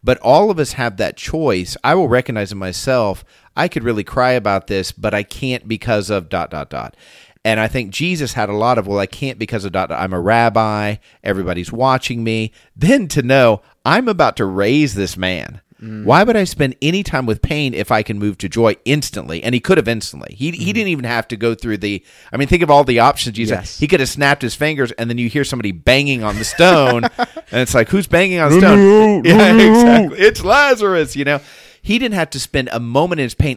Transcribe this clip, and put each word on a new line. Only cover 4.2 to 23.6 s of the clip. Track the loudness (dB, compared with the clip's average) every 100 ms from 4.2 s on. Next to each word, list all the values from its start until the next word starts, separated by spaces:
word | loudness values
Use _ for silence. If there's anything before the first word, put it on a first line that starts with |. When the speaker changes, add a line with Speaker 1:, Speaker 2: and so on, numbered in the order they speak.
| 0
Speaker 1:
about | 0 -2 -4 -2
this, | -6 -6
but | -6 -6
I | -4
can't | -6 -10 -8 -8 -6
because | -8 -2 -2 -2
of | -6 -4
dot, | -8 -6
dot, | -10 -10
dot. | -12 -12 _ _ _ _ _
And | -2 0
I | 0
think | -4 -8
Jesus | -6 -4 -4 -6
had | -4 -4
a |
lot | -2 0 0
of, | -2
"Well, | -4
I | -4
can't | -6 -10 -8
because | -8 -8
of | -6
dot, | -6 -4
dot. | -6
I'm | -4
a | -4
rabbi. | 0 2 2 2 0 -2 -4 -6 _ _
Everybody's | -6 -4 -4 -6 -8
watching | -2 0 0 -4 -6
me." | -4 -4 -6 _ _
Then | -2 2 2 0
to | -4
know, | 2 4 4 2 _ _
"I'm | -2 0 0
about | 0 0 0
to |
raise | -4 0 0 2 0 -2
this | -6 -4
man. | -6 -6 -10 -16 _ _
Speaker 2:
Mm. | -16 -6 2
Speaker 1:
Why | 4
would | 4
I | 2
spend | -2 -2 -4 -2
any | -2 -2
time | -4 -4
with | -4 -2
pain | -2 -2 -4
if | -4 -2
I | -2
can | -2 -4
move | -4 -4
to | -6
joy | 0 0 0
instantly?" | -2 -2 -2 -12 -10 -8
And | -4
he | -4
could | 2 0
have | 0
instantly. | -6 -8 -16 -20 -8
He, | -8
he | -6 -6
Speaker 2:
Mm. |
Speaker 1:
didn't | -4 -4
even | -4
have | -4 -4 -6
to | -4
go | -4
through | -4 -6 -6
the, | -4 -6 _ _ -10
I | -6
mean, | -2
think | 0
of | 4
all | 4
the | 4 4
options. | 2 2 -6 -4
Jesus, | -4
Speaker 2:
Yes. | -4